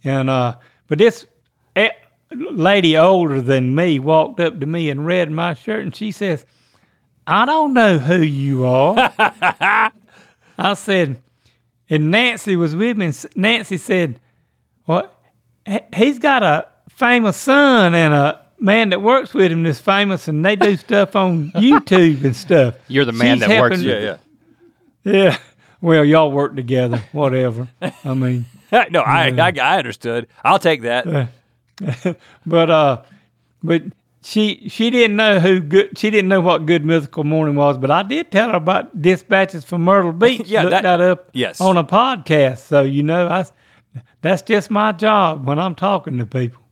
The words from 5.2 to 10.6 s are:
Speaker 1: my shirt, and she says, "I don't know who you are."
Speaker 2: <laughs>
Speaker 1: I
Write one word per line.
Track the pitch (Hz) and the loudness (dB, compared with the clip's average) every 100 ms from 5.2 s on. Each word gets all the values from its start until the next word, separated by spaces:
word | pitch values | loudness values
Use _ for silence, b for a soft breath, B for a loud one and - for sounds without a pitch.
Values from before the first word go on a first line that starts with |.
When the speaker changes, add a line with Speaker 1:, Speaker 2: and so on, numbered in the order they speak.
| 170 | -2
Speaker 1:
my | 156 170 | -4 -6
shirt, | 160 - 214 | -6 -8 -8
and | 202 | -8
she | - 214 | -10 -10
says, | - 202 156 _ _ _ _ _ _ _ _ - | -8 -6 -6 _ _ _ _ _ _ _ _ -2
"I | 175 | 0
don't | 247 311 302 | 2 0 0
know | 254 220 170 | 2 4 2
who | 131 180 | 0 0
you | 156 139 139 131 127 | 0 -2 -4 -2 0
are." | 127 143 196 254 | 2 2 2 0
Speaker 2:
<laughs> | - 214 - 180 - 190 214 226 _ _ b b b b | 0 -2 0 -4 -2 -2 0 -2 _ _ b b b b
Speaker 1:
I | b | b